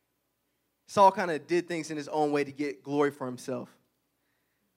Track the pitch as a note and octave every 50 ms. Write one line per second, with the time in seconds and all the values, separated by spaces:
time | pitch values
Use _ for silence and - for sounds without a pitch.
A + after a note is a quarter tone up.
0 | _ _ _ _ _ _ _ _ _ _ _ _ _ _ _ _ _ - - G#3
1 | G3 F#3+ F#3+ G#3+ F#3 F3 D#3 C#3 C3 D#3 F3 F3 E3+ F3 F3 D#3+ D3+ D#3+ D#3 D3+
2 | C#3+ - D#3 D#3 D3+ D3 D3 C#3+ C#3+ C#3 C3+ C#3 D3 C#3+ C#3 - - C#3 C#3+ D3
3 | D3 C#3+ C#3+ - C3+ B2+ B2 A#2+ - D#3 C3 A#2+ - - _ _ _ _ _ _
4 | _ _ _ _ _ _ _ _ _ _ _ _ _ _ _